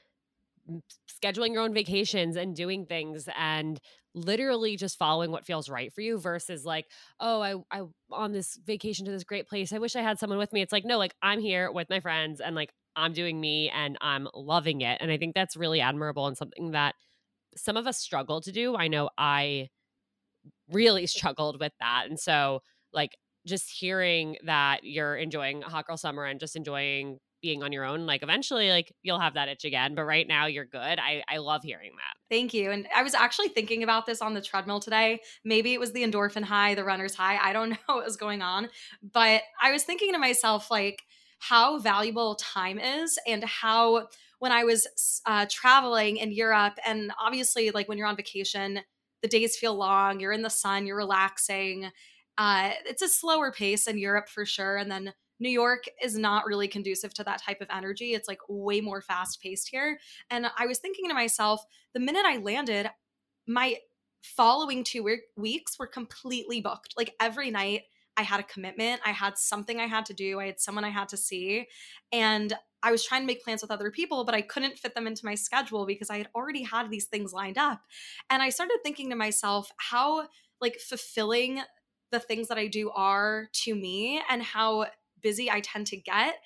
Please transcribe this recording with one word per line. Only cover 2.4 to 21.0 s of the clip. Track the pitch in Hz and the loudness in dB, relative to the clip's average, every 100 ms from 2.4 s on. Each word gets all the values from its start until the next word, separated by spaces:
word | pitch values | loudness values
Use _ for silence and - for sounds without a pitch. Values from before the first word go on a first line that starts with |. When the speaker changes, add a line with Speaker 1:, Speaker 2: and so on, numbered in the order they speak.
| 185 | -4
Speaker 1:
doing | 160 175 190 | -4 -4 -6
things | 170 170 156 156 147 | -6 -6 -6 -10 -10
and | 139 160 156 156 156 - - _ | -4 0 0 -2 -6 -10 -20 _
literally | 170 170 220 269 240 220 202 | -8 -2 0 0 0 0 -2
just | 190 - | -6 0
following | 156 160 170 | 2 2 0
what | 160 - | -4 -4
feels | 160 143 | -6 -4
right | 127 123 | -8 -8
for | - | -6
you | 214 226 | -4 -2
versus | 175 170 - 165 143 | -2 -6 -6 -8 -4
like, | 160 156 - - _ | -6 -6 -18 -20 _
"Oh, | 233 220 | -2 0
I, | 202 196 - 196 | -2 -4 -8 -10
I | 180 - _ | -10 -16 _
on | 143 214 | -6 -4
this | 208 180 - | -4 -6 -10
vacation | 208 214 220 190 196 | -6 -6 -4 -6 -6
to | |
this | 196 | -8
great | 175 202 - | -6 -8 -4
place. | 208 185 | -4 -4
I | 214 | -4
wish | 233 254 | -4 -2
I | |
had | 226 214 | -2 0
someone | 208 202 | -2 0
with | 208 | 0
me." | 214 | 0
It's | 190 | 2
like, | 208 | 0
"No, | 208 240 | 2 0
like, | 190 - | 0 0
I'm | 196 208 | 0 2
here | 214 185 180 | 2 0 0
with | 175 170 | -2 -2
my | 190 | -2
friends | 180 160 156 147 | 0 0 -2 -4
and, | 147 | -6
like, | 165 147 _ _ | -4 -4 _ _
I'm | - 165 | -2 0
doing | 165 175 160 | 0 -2 0
me | 156 151 151 | 0 2 0
and | - 147 143 | 0 -4 -2
I'm | 147 139 139 | 0 0 -2
loving | - 139 165 156 143 | -10 0 0 2 0
it." | 123 120 | 0 0
And | 165 | 0
I | 151 | 0
think | 165 | 0
that's | - 190 160 | 0 -2 -2
really | 165 156 | 0 2
admirable | 127 143 151 147 139 | 2 2 -2 -2 -4
and | 131 | -4
something | 127 - 170 | -10 -8 -4
that | 151 143 - _ _ _ _ _ - | 0 0 -2 _ _ _ _ _ -10
some | - 220 | -4 -2
of | 240 | -2
us | 240 | -4
struggle | - 170 147 156 | -4 -4 -2 -4
to | 170 | -4
do. | 196 240 233 | -2 -2 0
I | 165 | 2
know | 151 147 - | 2 0 0
I | 147 143 143 139 131 _ _ _ _ _ _ _ - _ _ | 2 4 2 -2 -6 _ _ _ _ _ _ _ -20 _ _
really | 180 226 196 | 6 6 6